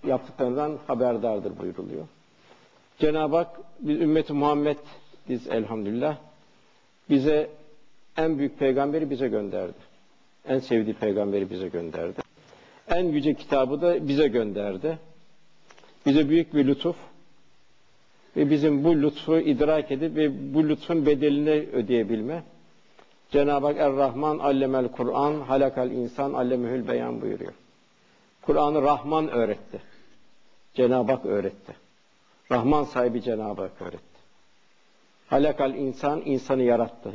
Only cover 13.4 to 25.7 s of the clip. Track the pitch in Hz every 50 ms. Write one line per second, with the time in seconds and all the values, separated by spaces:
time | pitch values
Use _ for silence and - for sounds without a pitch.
13.4 | - - 147 135 131 123 143 143 170 175 175 - 156 139 139 143 151 135 107 120
14.4 | 113 104 95 104 101 101 95 92 120 160 160 156 - - - - - - - -
15.4 | - - - - - - - - - - - - - 143 135 156 151 139 160 170
16.4 | 165 - 151 147 135 135 139 - - 170 - - - - - - - - - -
17.4 | - - - - - - - - - _ _ _ _ _ _ _ _ - - 156
18.4 | 147 143 151 143 147 156 143 139 147 170 170 147 143 151 147 - - 156 160 165
19.4 | - 147 135 120 147 151 156 156 - - 135 131 160 160 151 151 156 147 135 -
20.4 | 135 139 135 156 156 151 151 - - - 165 165 139 147 147 131 151 147 143 143
21.4 | 147 156 156 151 147 - - 127 110 98 123 117 107 98 117 107 107 131 160 170
22.4 | - - - - - - - - - - - - - _ _ _ _ _ - 143
23.4 | 143 147 143 139 139 147 147 - 151 139 135 139 139 131 120 135 151 151 151 -
24.4 | - 143 135 135 135 131 131 131 123 120 - - 123 123 - 135 143 147 151 151
25.4 | 139 123 135 135 139 131